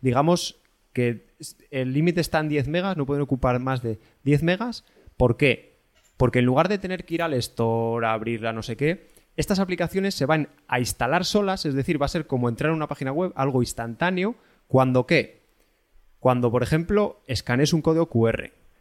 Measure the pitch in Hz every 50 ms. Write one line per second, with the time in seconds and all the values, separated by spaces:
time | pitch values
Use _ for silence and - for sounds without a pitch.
0 | - 127 117 131 143 165 175 175 - - - _ _ _ _ _ _ _ - 127
1 | 123 120 117 98 - _ _ - 147 - - _ _ - - 131 127 127 131 143
2 | 160 175 165 175 151 - - 160 156 151 147 143 127 135 156 180 180 196 185 156
3 | 139 123 143 143 143 135 139 127 - 127 123 123 127 131 131 123 120 113 110 -
4 | _ _ _ _ - 135 147 143 160 170 180 185 226 247 226 - - _ _ _
5 | - - - - 127 123 120 - 147 135 117 - - - _ _ _ _ _ _
6 | _ _ _ - 131 117 - 123 123 123 127 143 165 190 208 190 190 185 185 170
7 | - - 165 165 170 165 147 123 113 - - - 117 113 113 113 117 117 117 117
8 | 113 113 113 110 110 113 117 110 110 113 113 113 107 - 113 - 139 156 175 -
9 | - _ - _ _ _ _ - 151 - 202 185 196 180 180 - 175 165 - 190
10 | 190 196 - - 139 131 156 156 143 - - _ _ - 127 123 123 107 - -
11 | 120 123 151 180 185 - - 208 202 190 190 190 - 156 135 139 127 - 170 139
12 | 143 139 - 170 151 - 135 123 123 120 113 - 147 156 165 156 151 143 143 -
13 | 143 131 139 160 185 180 - - 135 143 131 131 120 - - - 117 117 113 -
14 | 165 180 185 180 185 214 240 - _ _ _ _ _ - - 131 131 131 127 127
15 | 123 - 170 139 - - - _ _ _ _ _ _ _ _ _ _ _ _ -
16 | _ _ _ _ - 127 123 123 120 117 110 123 120 - 151 160 165 175 208 208
17 | 208 - - _ _ - 123 - - - 120 127 151 147 165 160 147 160 160 165
18 | 170 160 - 117 113 113 110 - - - _ _ _ - _ _